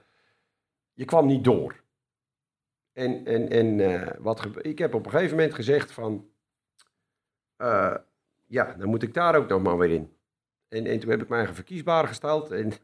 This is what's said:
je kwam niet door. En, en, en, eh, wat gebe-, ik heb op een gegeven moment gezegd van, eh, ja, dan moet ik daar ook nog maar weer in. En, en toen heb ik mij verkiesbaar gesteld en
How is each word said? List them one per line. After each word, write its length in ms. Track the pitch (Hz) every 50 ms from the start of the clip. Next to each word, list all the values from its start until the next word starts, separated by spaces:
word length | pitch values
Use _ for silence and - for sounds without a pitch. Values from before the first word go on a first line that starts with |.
| _ _ _ _ _ _ _ _ _ _ _ _ _ _ _ _ _ _ _
je 120 | - 131
kwam 220 | - 170 165 151
niet 180 | 135 139 131 -
door. 380 | 127 110 87 71 65 - - _ _ _ _ _ _ _ _ _ _ _ _ _ _ _ _ _ _ _ _ _ _ _
En, 340 | 127 127 127 123 - -
en, 220 | - 113 113 - -
en, 300 | 117 117 113 113 107 104
eh, 340 | 98 92 90 90 90 80 - -
wat 220 | - 110 113 -
gebe-, 220 | - 104 107 - -
ik 160 | 156 151 156
heb 160 | 175 143 120
op 100 | 113 -
een 60 | 101
gegeven 260 | 107 156 185 156 151
moment 180 | 160 160 151 -
gezegd 380 | - 113 127 143 143 139 - -
van, 380 | - 113 110 107 98 - - _ _ _ _ _ _ _ _ _ _ _ _ _ _ _ _ _ _ _ _ _ _ _ _ _
eh, 380 | _ - 120 110 98 92 92 - - - _ _ _ _ _ _ _ _
ja, 280 | _ 117 123 110 - - 87
dan 100 | 98 101
moet 140 | 113 110 120
ik 120 | 110 -
daar 220 | 175 175 170 156
ook 120 | 151 - -
nog 140 | 98 92 95
maar 160 | 92 87 87
weer 120 | 90 85
in. 220 | 82 80 78 80 - _ _ _ _ _ _ _ _ _ _ _
En, 180 | 110 110 110
en 120 | - 117 113
toen 100 | 110 113
heb 120 | 110 107 117
ik 60 | -
mij 180 | 120 117 110 85 85
verkiesbaar 520 | 87 90 - 185 170 147 175 165 160 151 -
gesteld 420 | - - - 147 156 156 156 -
en 220 | 92 101 110 107 107 -